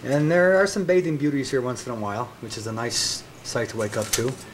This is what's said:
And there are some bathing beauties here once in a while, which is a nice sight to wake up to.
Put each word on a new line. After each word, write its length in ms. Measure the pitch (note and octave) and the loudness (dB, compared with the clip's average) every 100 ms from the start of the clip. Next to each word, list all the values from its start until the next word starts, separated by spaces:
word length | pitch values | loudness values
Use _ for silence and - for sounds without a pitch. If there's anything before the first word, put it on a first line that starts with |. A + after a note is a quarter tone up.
And 280 | A#2+ C#3+ D3+ | 0 2 4
there 260 | F3 F3+ F#3+ | 4 6 6
are 80 | |
some 180 | G3 G#3 | 4 0
bathing 340 | F3+ F3+ E3 D3+ | 2 4 4 0
beauties 340 | D3 C#3+ B2+ | 0 0 0
here 100 | C3+ | 0
once 240 | B2 A#2+ | 0 -4
in 80 | B2+ | -6
a 20 | |
while, 300 | A#2 G#2 G#2 A#2+ - | -6 -4 -4 -6 -8
which 160 | A2+ A2 | -12 -8
is 80 | |
a 60 | G#2+ | -6
nice 520 | A2 A#2 - - - - - | -4 -4 -2 -2 -4 -10 -16
sight 260 | - B2+ A2+ | -6 -4 -2
to 80 | A2+ | -2
wake 200 | G#2+ G#2+ | -2 -2
up 100 | G#2 | -2
to. 220 | - A#2 B2+ - | 0 0 -4 -12